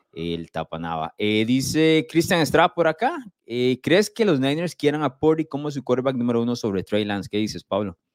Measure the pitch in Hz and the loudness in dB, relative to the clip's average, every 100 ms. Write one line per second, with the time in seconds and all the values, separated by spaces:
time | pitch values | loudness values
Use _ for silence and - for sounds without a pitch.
0 | _ - 85 82 85 82 80 82 82 82 | _ -8 -6 -6 -6 -8 -8 -8 -6 -6
1 | 80 - 107 107 113 131 131 151 160 156 | -6 -4 0 2 2 0 0 2 4 4
2 | 156 160 - 175 143 156 170 - 160 156 | 0 -2 2 2 2 4 2 2 0 0
3 | 254 339 226 - - 120 127 127 - 180 | -2 -4 -10 -18 -8 -2 0 0 2 4
4 | 208 - 208 139 135 151 170 - 147 151 | 4 0 2 2 0 -2 -4 -2 0 0
5 | 143 131 156 160 156 143 147 143 127 123 | -2 0 2 2 0 -6 -6 -6 -2 0
6 | 131 131 120 117 120 120 110 95 92 104 | 0 0 0 0 0 -2 -2 -2 -2 -2
7 | 104 101 90 104 107 90 - 98 104 92 | 0 -4 -4 -4 -4 -6 -4 -4 -4 -8
8 | _ | _